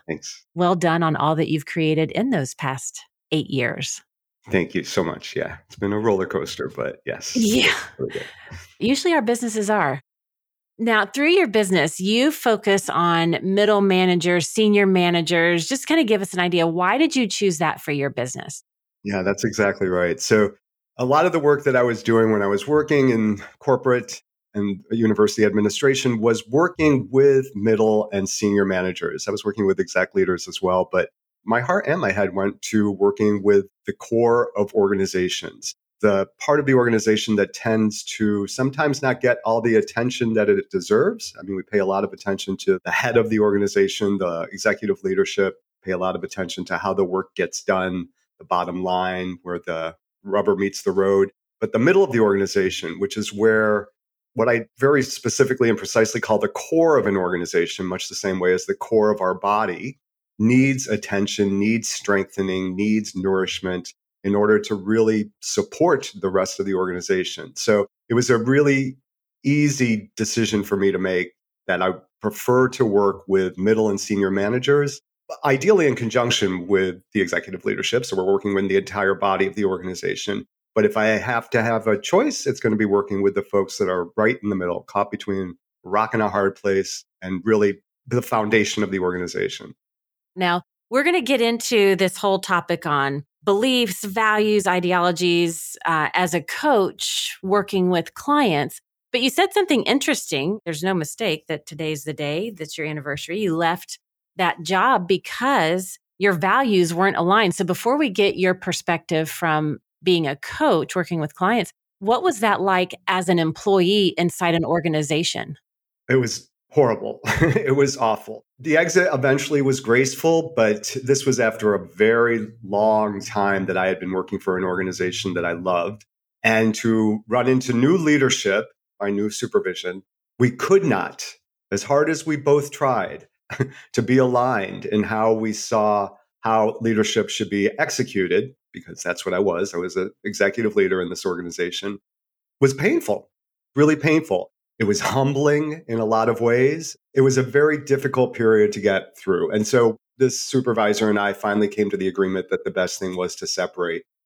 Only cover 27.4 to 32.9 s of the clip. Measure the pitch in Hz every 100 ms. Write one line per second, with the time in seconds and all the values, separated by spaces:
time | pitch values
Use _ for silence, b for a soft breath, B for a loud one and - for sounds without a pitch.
27.4 | 131 101 110 107 110 107 - 98 95 -
28.4 | 104 101 98 92 92 90 80 73 - 101
29.4 | 104 104 98 95 90 92 92 98 92 87
30.4 | - - 92 92 87 92 85 _ _ _
31.4 | - 117 123 190 - 170 107 101 98 95
32.4 | 98 - - 107 104